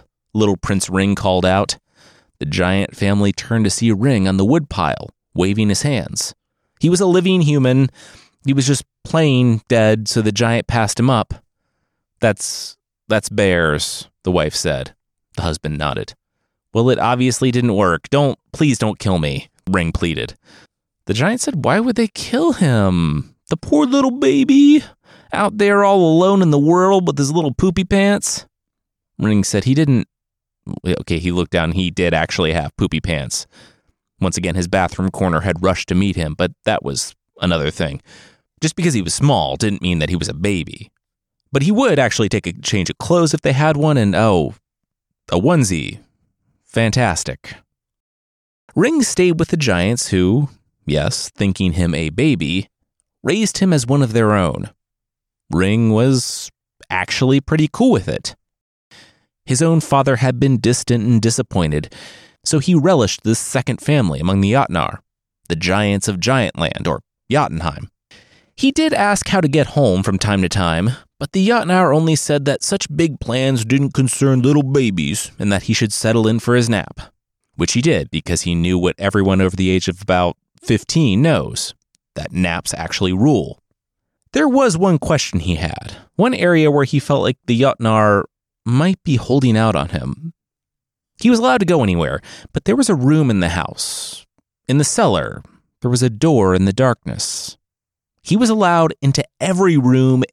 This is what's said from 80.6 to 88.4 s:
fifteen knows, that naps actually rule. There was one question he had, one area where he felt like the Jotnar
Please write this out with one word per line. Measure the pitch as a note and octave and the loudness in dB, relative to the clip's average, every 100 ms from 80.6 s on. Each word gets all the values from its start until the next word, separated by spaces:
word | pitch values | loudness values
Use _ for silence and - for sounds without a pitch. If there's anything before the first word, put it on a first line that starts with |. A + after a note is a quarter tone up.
fifteen | - A2 - D#3+ C#3 G2 | -2 -2 0 0 2 2
knows, | E3 A#2 C2+ - - - _ _ _ - | 2 0 -4 -8 -12 -14 _ _ _ -14
that | - | -8
naps | F2+ F2+ E2 - | -4 -2 -4 -6
actually | - E2 - F#2 | -8 -8 -4 -2
rule. | F#2+ C#3 A#2+ - - _ _ _ _ _ _ _ | 2 2 2 -2 -10 _ _ _ _ _ _ _
There | C4+ D4+ | -2 2
was | C4 B3+ E3 | 2 2 2
one | F#3+ D#3+ | 0 0
question | - D3+ - F2 | 0 -2 -2 -4
he | E2+ D#2+ | -4 -4
had, | E2 - - - - - | -4 -8 -14 -18 -8 0
one | A#3 | 0
area | B3+ F3 E3 D3+ | 2 2 4 4
where | C#3+ C#3 | 2 2
he | C#3+ | 0
felt | - C#3+ | 0 0
like | F#2 - - | -2 -4 -2
the | A#2 | 0
Jotnar | C3+ - A2+ A2 G#2+ G2+ - _ | 0 0 0 2 4 2 -2 _